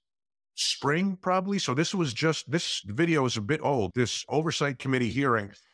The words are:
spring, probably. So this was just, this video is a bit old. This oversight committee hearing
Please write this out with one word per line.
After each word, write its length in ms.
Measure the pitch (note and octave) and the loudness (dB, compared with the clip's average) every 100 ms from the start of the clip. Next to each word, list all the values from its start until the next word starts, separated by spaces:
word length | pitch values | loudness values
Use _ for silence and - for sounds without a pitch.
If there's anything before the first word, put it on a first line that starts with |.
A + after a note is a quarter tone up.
| _ _ _ _ _ - | _ _ _ _ _ -6
spring, 600 | - - C3+ D#3 G3 F#3 | -4 -2 0 0 0 -2
probably. 380 | F#3 F#3 F#3+ G3 | 0 0 0 -2
So 160 | - B2+ | 0 0
this 180 | E3+ | 0
was 180 | G3+ D#3 | 0 -2
just, 380 | G#2+ D#3+ D3+ - | 0 0 0 -2
this 320 | D#3+ - - - | -4 -2 -6 -6
video 400 | G#2+ E3+ D#3 B2+ | 0 2 4 2
is 120 | A2 | 0
a 40 | |
bit 200 | G2+ D#3 | -2 -2
old. 300 | C3+ C#3 F#2 | 0 0 0
This 320 | B2 A#2 - - | 0 -2 -2 -2
oversight 500 | C3+ D#3+ - C#3+ C3 | 0 0 0 -2 -2
committee 300 | C3+ C3 A#2+ | -2 0 2
hearing 420 | B2 C#3 A2+ G2+ - _ | 2 2 2 0 -10 _